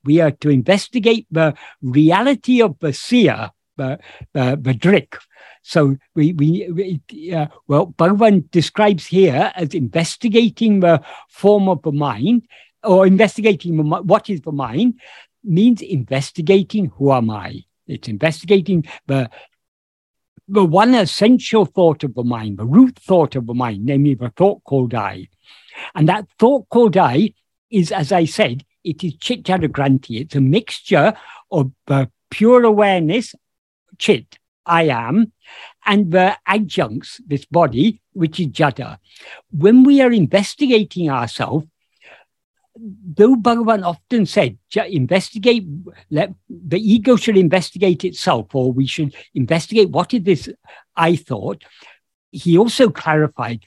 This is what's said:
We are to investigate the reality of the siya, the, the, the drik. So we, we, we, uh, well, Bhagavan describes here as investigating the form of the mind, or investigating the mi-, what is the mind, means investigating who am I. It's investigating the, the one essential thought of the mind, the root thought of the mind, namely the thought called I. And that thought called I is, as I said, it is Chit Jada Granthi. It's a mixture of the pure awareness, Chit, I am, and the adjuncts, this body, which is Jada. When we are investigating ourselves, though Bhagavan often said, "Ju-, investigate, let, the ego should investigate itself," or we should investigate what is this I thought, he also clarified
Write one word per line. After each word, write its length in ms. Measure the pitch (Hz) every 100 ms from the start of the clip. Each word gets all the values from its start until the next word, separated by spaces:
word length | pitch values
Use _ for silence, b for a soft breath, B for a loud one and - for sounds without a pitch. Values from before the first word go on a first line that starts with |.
We 160 | 131 160
are 100 | 156
to 200 | - 151
investigate 760 | 135 117 196 - 247 214 226 -
the 220 | 160 156 B B B
reality 800 | 131 131 156 185 254 254 - 247
of 160 | 220 -
the 100 | 160
siya, 640 | 131 - 247 175 104 104 _ _ -
the, 220 | 131 147 B B B
the, 220 | 143 127 147
the 120 | 135
drik. 440 | 123 170 196 - - _ b b b
So 340 | - 165 143 135 _
we, 180 | - 151
we, 680 | 170 147 185 180 170 190 165 -
we, 240 | 214 165
uh, 140 | 165 147 b -
well, 220 | 143 180
Bhagavan 600 | - 170 202 226 196 -
describes 540 | 175 147 - 208 180
here 480 | - 185 185 131 208
as 200 | - 160
investigating 1040 | 180 123 165 165 - 240 226 233 - 226 202
the 220 | 175 160 B B B
form 400 | - 196 208 190
of 140 | 170
the 100 | 160
mind, 540 | 143 143 104 160 240 _ b b _
or 240 | - 185 190
investigating 680 | 190 208 - 214 180 175 156
the 80 |
mi-, 160 | 151 180
what 280 | 190 302 -
is 100 | 180
the 120 | 160
mind, 460 | 143 127 127 240 - B B B _
means 380 | 220 170 233 226
investigating 1040 | - 165 113 135 139 - 156 196 180 214 170 -
who 160 | 139
am 160 | 131 113
I. 340 | 107 92 110 _ _ -
It's 220 | 127 -
investigating 800 | 101 156 151 170 202 175 180 147 B -
the, 220 | 135 127 B B _ _ _ _ _ _ _ _ _ -
the 180 | 202
one 300 | 180 175 226
essential 720 | 254 180 - 214 254 - 220 180
thought 360 | - 170 151
of 120 | 143
the 100 | 113
mind, 320 | 120 117 110 95
the 80 |
root 340 | 113 170 254 -
thought 380 | - 185 147 135
of 100 | 117
the 80 |
mind, 300 | 120 123 101
namely 300 | 117 139 147
the 160 | 127 120
thought 340 | - 190 -
called 300 | - 139 123
I. 340 | 120 101 92 90 _ B B B B B
And 140 | - 156
that 200 | 208 - _
thought 300 | 233 277 -
called 260 | 233 226 170
I 380 | 151 131 214 _ _ _ _
is, 220 | 208 165
as 180 | 190 143
I 140 | 185
said, 400 | 160 - 160 127 _ _
it 200 | 180 -
is 120 | 180 -
Chit 260 | - 247
Jada 260 | - 185 156
Granthi. 520 | 123 139 135 - 113
It's 140 | 156 139
a 40 |
mixture 720 | 135 190 - - - 175 143 B B B B
of 220 | 175 135 _ -
the 240 | 139 135 _ _
pure 340 | - 220 247
awareness, 720 | 233 208 202 185 156 220 - - _ _ _ _ _ _
Chit, 400 | - 143 - _ _ _
I 200 | - 170
am, 480 | 160 120 117 185 220 _ B B B B -
and 260 | 202 185
the 240 | 185 185 - -
adjuncts, 760 | 202 196 - 123 117 - - 185
this 200 | 143 -
body, 560 | 170 156 117 202 214 _
which 260 | 190 160 170
is 100 | 156
Jada. 500 | - 151 - 117 - B B B B _
When 320 | 151 185 247
we 200 | 262 277
are 100 | 254
investigating 960 | 233 151 196 196 - 285 233 208 185 160
ourselves, 580 | 131 117 - 123 151 156 _ _ b b b b _ _ _ _ 226
though 580 | 226 196 185 147 220
Bhagavan 480 | 254 208 233 226 214
often 440 | 175 170 _ 240 190
said, 320 | - 139 98 _
"Ju-, 140 | -
investigate, 840 | 180 175 123 185 - 220 226 240 180 147 175 b b
let, 240 | 151 196 190 _
the 280 | 170 175 175
ego 380 | 214 226 214 240
should 220 | - 196
investigate 640 | 175 185 - 180 190 165
itself," 500 | 185 156 - 127 98
or 160 | 135 127
we 160 | 127 135
should 280 | - 147 B B
investigate 540 | - 117 165 - 220 185
what 240 | 147 180
is 100 | 247
this 280 | 185 160 - - b b b
I 220 | - 165 165
thought, 480 | - 107 98 202 _ b b b _ _ _
he 280 | 160 175 165
also 320 | 233 - 233
clarified 720 | - 160 156 151 - 117 117